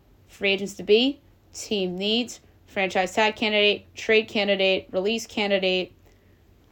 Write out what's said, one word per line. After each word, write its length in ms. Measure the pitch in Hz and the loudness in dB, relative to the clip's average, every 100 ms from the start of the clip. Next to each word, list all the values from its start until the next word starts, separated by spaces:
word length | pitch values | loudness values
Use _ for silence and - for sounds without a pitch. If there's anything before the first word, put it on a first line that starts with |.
| _ _ _ | _ _ _
Free 240 | - 196 | -4 -2
agents 200 | 196 196 | 0 -4
to 80 | - | -6
be, 380 | 185 220 262 285 _ _ _ | 4 4 4 -2 _ _ _
team 460 | - - 208 180 180 | -14 -6 -4 -2 -2
needs, 420 | 202 226 247 - _ _ | -2 -2 -4 -10 _ _
franchise 500 | - 202 185 190 185 | -10 -4 -2 0 -2
tag 220 | 226 214 214 | 0 0 0
candidate, 580 | 214 208 208 202 - | 0 2 2 2 -6
trade 340 | - - 220 220 | -10 2 2 2
candidate, 600 | 220 202 196 190 190 - | -2 0 2 2 0 -2
release 340 | 185 196 226 226 | -4 -2 -4 -6
candidate, 680 | - 202 196 185 185 175 - - _ _ _ _ _ _ | -4 0 0 2 0 -4 -12 -20 _ _ _ _ _ _